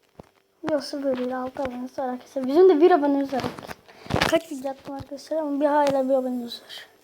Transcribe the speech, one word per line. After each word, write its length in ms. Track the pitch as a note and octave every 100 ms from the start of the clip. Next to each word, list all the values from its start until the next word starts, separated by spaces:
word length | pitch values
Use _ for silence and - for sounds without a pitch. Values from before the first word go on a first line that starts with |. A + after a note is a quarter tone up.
| _ - - _ _ _ D#4
Yok 140 | D4
sıfır 320 | C4 C#4+ C#4 B3
değil, 220 | B3 B3+
altı 240 | B3+ C4+
abonesi 380 | C4 B3 B3+ -
var 80 | B3+
arkadaşlar. 380 | B3 - C#4 B3+
Bizim 220 | D4+ F#4
de 120 | D4+
bir 100 | F4
abonemiz 420 | F4 C#4+ C#4 C#4
var 60 | C4+
arkadaşlar. 880 | B3 - - - _ - - - -
Kaç 220 | E4 -
video 180 | C4+ C4+
attım 240 | C4+ -
arkadaşlar 420 | C#4 - C#4 - D#4
ama 240 | D4 C#4
bir 60 | D4
hala 420 | D4 C#4+ C4+ C4
bir 60 |
abonemiz 480 | C4+ B3+ B3 A#3+ -
var. 260 | - - - _